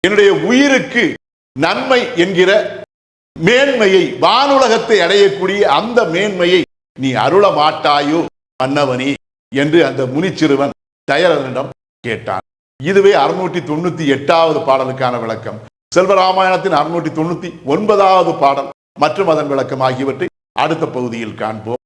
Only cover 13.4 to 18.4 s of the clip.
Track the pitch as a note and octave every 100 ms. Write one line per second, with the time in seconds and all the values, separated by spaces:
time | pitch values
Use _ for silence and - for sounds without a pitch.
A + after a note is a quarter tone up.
13.4 | F3+ F3 C3+ D3+ F3 D#3 D3+ C3 - E3
14.4 | E3 D3 - C3+ C3 C3 B2+ B2 A2+ A2
15.4 | A2 G#2+ - _ _ E3 F#3+ F#3+ F#3 F#3
16.4 | F#3+ F#3 F#3 D3+ D#3 E3+ D3+ D3 E3 F3
17.4 | F3 - B2+ E3 G#3 G3+ F#3+ F#3+ F3 E3